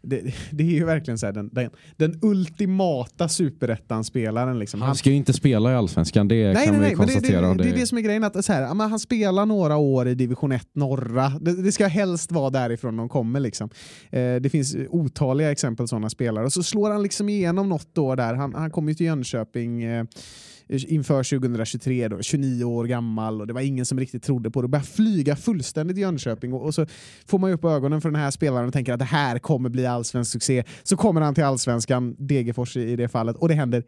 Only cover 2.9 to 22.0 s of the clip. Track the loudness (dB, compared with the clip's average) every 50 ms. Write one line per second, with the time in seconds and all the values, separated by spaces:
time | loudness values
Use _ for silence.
2.9 | 0 0 -4 -6 _ -2 -2 -2 0 0 0 0 0 -2 -2 -2 -2 -4 _ -4
3.9 | -4 -4 -4 -2 _ -2 -2 0 0 0 0 0 -2 -4 -4 -6 -6 -2 -2 0
4.9 | -2 4 4 4 4 6 4 2 2 4 4 4 4 6 4 4 4 4 2 2
5.9 | 2 0 0 4 4 4 4 6 4 4 4 4 4 4 6 6 6 6 4 4
6.9 | 4 4 4 4 4 4 4 4 4 4 4 4 4 4 4 2 2 2 0 0
7.9 | 0 0 0 0 0 2 0 0 -2 -2 0 2 0 0 0 0 0 -2 0 0
8.9 | -2 -4 -2 _ 0 0 2 2 2 2 2 2 2 2 2 2 4 4 4 4
9.9 | 4 2 2 2 2 0 0 -2 0 -2 0 0 0 -2 -4 _ _ -2 0 0
10.9 | 0 -2 -4 -2 0 0 0 0 0 -2 -2 -2 -2 0 0 0 2 2 0 2
11.9 | 2 0 0 0 -2 -4 -4 -4 -2 -2 0 0 0 0 0 -2 -4 -4 -4 -6
12.9 | -6 -6 -6 -2 -2 -2 -2 0 -2 -2 -2 -4 -4 -6 -8 -10 -10 -16 -20 -20
13.9 | -20 -20 -16 _ -4 -2 0 0 0 0 0 0 0 0 -2 -2 -4 -6 -6 -2
14.9 | -2 0 0 -2 -2 -2 0 0 2 2 2 0 0 -2 -2 -4 -2 -4 -4 -4
15.9 | -2 -4 -4 -4 -4 -2 -2 -2 -2 -2 -2 -2 -2 -2 -2 -2 0 0 0 0
16.9 | 0 0 -2 -2 -2 -4 -2 -2 0 0 0 0 0 0 0 0 -2 -4 -4 _
17.9 | _ 0 0 0 0 0 0 -2 -2 -2 -4 -4 -4 -6 -6 -4 -2 -2 -2 -2
18.9 | 0 0 0 0 0 -2 -4 -4 -4 -4 -6 _ _ -6 -4 -4 -4 -4 -4 -2
19.9 | -2 -4 -4 -6 _ -20 -20 -20 -20 -20 -20 -20 -20 -20 _ -6 -4 -4 -2 0
20.9 | 0 -2 2 2 0 0 2 0 -2 0 0 -2 -2 -2 -4 -4 -6 -6 -4 -2
21.9 | -2 0